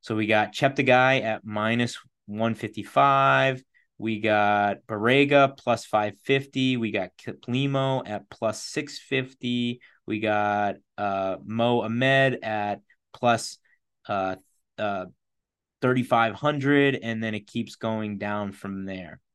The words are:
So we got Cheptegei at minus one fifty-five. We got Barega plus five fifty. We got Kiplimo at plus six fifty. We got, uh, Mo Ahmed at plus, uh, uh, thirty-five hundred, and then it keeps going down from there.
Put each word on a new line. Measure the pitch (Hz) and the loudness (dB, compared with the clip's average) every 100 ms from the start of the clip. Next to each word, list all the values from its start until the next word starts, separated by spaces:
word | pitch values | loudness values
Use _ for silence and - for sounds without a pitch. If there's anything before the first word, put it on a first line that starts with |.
So | - 110 | -4 -2
we | 107 | 2
got | 107 104 | 2 2
Cheptegei | - 139 139 127 127 131 135 | 0 -2 0 4 4 6 2
at | 110 107 | 0 -6
minus | 110 104 110 117 120 - _ _ - | -6 -2 0 0 -2 -6 _ _ -12
one | 104 113 110 | -4 -2 -2
fifty-five. | 107 - 98 - 139 135 135 135 135 131 _ _ _ _ | -8 -10 -2 4 4 4 4 4 2 -2 _ _ _ _
We | 110 107 | -6 -2
got | 107 107 104 104 101 101 - | 2 2 4 2 0 -2 -8
Barega | 107 113 135 143 143 135 139 | -2 2 4 6 6 4 2
plus | - 117 - | -2 -2 0
five | 107 107 101 | -2 -2 -6
fifty. | - 139 139 135 131 127 | 0 0 0 -2 0 0
We | 113 | -2
got | 101 90 _ | -4 -6 _
Kiplimo | - - - 123 139 139 135 135 - | -14 -12 -6 -2 0 0 0 -2 -4
at | 104 - | -10 -10
plus | - 110 104 | -6 -4 -4
six | - - 147 - | -8 -8 -8 -14
fifty. | - 131 131 _ 123 120 120 120 _ _ - | -4 -4 -4 _ -4 -2 -2 -6 _ _ -8
We | 107 | -4
got, | 107 107 104 104 101 101 _ - | 0 0 0 0 -2 -4 _ -6
uh, | 101 98 95 95 101 | -4 -2 -4 -6 -6
Mo | 110 120 120 | 0 2 2
Ahmed | 107 117 131 135 135 123 | 0 0 2 4 4 0
at | 110 107 104 101 _ _ _ | -6 -4 -4 -6 _ _ _
plus, | - 120 113 - - _ _ _ _ - | -2 2 2 -2 -16 _ _ _ _ -6
uh, | 101 95 92 _ _ _ - | -4 -4 -6 _ _ _ -6
uh, | 104 98 90 _ _ _ _ _ _ _ | -4 -4 -8 _ _ _ _ _ _ _
thirty-five | 127 127 120 117 113 | 2 2 2 4 2
hundred, | 101 147 139 135 143 139 127 | 2 -2 0 4 4 4 2
and | 113 113 | -4 -4
then | 113 107 | -4 -6
it | 104 | -6
keeps | 117 104 - | -8 -8 -6
going | 113 110 107 101 | -4 -4 -4 -6
down | 104 104 101 | -6 -4 -6
from | 95 101 98 95 | -8 -10 -8 -8
there. | 95 85 - _ | -10 -12 -18 _